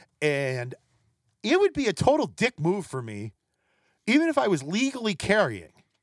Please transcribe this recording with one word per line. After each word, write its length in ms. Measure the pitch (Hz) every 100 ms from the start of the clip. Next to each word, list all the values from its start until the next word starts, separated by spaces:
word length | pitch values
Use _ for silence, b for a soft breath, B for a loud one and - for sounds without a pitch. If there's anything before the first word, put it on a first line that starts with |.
| b -
and 540 | 151 139 135 127 123 - _ _ _ _ _ _
it 160 | 214 359
would 140 | 403
be 120 | 285 240
a 60 |
total 340 | 170 - 302 196
dick 320 | - - -
move 280 | 160 202 -
for 160 | 135
me, 320 | 113 104 107 - _ _ _ _ _ _ -
even 220 | 269 330
if 80 | 285
I 120 | 233
was 160 | 165
legally 500 | 139 202 262 269 220
carrying, 540 | 180 - 214 160 101 82 _ _ _